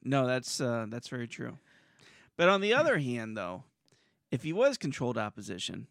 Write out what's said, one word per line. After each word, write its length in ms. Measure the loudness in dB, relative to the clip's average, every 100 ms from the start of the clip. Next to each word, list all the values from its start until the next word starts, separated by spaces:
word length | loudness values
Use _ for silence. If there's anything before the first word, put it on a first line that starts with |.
no, 220 | 0 2 2
that's, 340 | 0 -2 -2
uh, 280 | 0 -2 -2
that's 180 | -8 -8
very 180 | -8 -8
true. 320 | -8 -10 -10 _ _ _ _ -20 -20 -8 4
But 120 | 6
on 120 | 6
the 120 | 4
other 240 | 4 4 2
hand, 380 | 2 -2 -4 -6
though, 280 | -6 -8 -12 _ _ _ _ _ -6
if 120 | -4
he 80 | -2
was 260 | 4 4 2
controlled 400 | -4 -2 -2 -2
opposition, 680 | -4 -6 -10 -8 -8 -8 -14